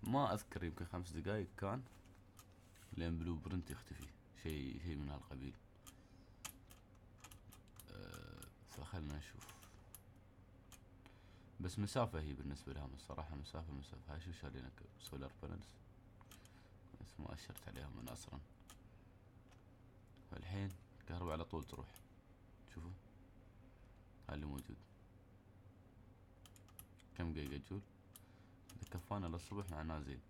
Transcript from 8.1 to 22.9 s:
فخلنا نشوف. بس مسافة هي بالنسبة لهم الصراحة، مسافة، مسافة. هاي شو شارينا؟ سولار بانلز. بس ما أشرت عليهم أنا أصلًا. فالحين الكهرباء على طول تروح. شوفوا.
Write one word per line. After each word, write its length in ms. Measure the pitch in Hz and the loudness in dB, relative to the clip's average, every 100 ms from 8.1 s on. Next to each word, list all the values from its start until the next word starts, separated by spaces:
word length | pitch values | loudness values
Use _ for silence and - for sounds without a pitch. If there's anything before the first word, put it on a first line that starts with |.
| 50 50 50 - - - | -6 -6 -6 -8 -12 -10
فخلنا 480 | - 71 95 73 73 | -4 0 2 4 2
نشوف. 340 | 73 - - - - - - - - - - - - - - - - - - - - - - - | 0 -6 -8 -10 -10 -12 -12 -12 -12 -14 -14 -14 -14 -14 -12 -12 -12 -12 -14 -14 -14 -12 -12 2
بس 200 | 87 - | 4 8
مسافة 400 | 101 131 120 80 | 8 10 8 8
هي 140 | 76 | 4
بالنسبة 400 | 67 69 69 - | 4 2 0 0
لهم 200 | 69 69 | 0 0
الصراحة، 420 | 67 - 71 76 73 | -2 -2 -2 0 0
مسافة، 380 | 71 80 80 | 0 -2 0
مسافة. 400 | 69 69 - - | -2 -2 -6 -2
هاي 80 | 76 | -2
شو 100 | 85 | 0
شارينا؟ 400 | 82 73 65 64 - - - | -2 -2 -2 -4 -6 -10 -8
سولار 300 | - 69 67 - | -4 -2 -2 -2
بانلز. 240 | 73 90 - - - - - - - - - - - - - - | -2 -2 -4 -10 -14 -14 -14 -14 -12 -12 -12 -14 -14 -14 -12 -8
بس 180 | - - | -6 -2
ما 140 | 73 | -2
أشرت 340 | - - - - | -2 -4 -6 -4
عليهم 320 | - 69 57 | -2 -2 -2
أنا 140 | 62 | -2
أصلًا. 260 | 60 - 69 73 - - - - - - - - - - - - - - - - - - | -2 -2 -4 -6 -14 -14 -12 -12 -14 -14 -14 -14 -14 -14 -14 -14 -16 -16 -16 -16 -14 -6
فالحين 380 | 95 85 98 98 90 - - | -4 2 4 4 2 -8 -12
الكهرباء 320 | - 87 87 | -2 2 6
على 120 | 78 82 | 6 4
طول 180 | 82 | 2
تروح. 240 | - - - - - - - - - - - | 2 -2 -4 -8 -14 -16 -16 -16 -14 -14 -8
شوفوا. 180 | - 85 | -4 -4